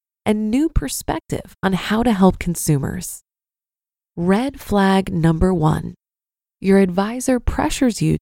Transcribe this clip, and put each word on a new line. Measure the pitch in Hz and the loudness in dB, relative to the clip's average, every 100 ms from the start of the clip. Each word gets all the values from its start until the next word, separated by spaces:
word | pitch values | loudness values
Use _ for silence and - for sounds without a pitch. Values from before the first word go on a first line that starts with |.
| _ _ 214 | _ _ -4
and | 214 214 | -2 0
new | 254 330 | 0 0
perspective | - 277 - - 320 - - - - | 0 -2 -8 -8 -8 -6 -10 -10 -6
on | 190 | -2
how | 185 - 220 | -2 -2 0
to | 240 | 0
help | 190 190 - | 4 4 4
consumers. | 175 165 - 143 - 180 - - _ _ _ _ _ _ _ _ _ 170 | -4 -4 -2 0 -2 -8 -12 -16 _ _ _ _ _ _ _ _ _ -4
Red | 175 202 269 269 | 0 0 0 -8
flag | - 208 190 190 190 | -2 2 4 2 0
number | 175 165 165 185 | 0 2 4 2
one. | 175 156 - 170 - _ _ _ _ _ _ | 2 0 0 -6 -14 _ _ _ _ _ _
Your | 190 196 | 2 4
advisor | 190 180 208 247 262 254 | 4 0 -4 -4 -2 0
pressures | - - 302 - 254 - | 0 -2 -2 0 0 0
you | 160 156 | -2 0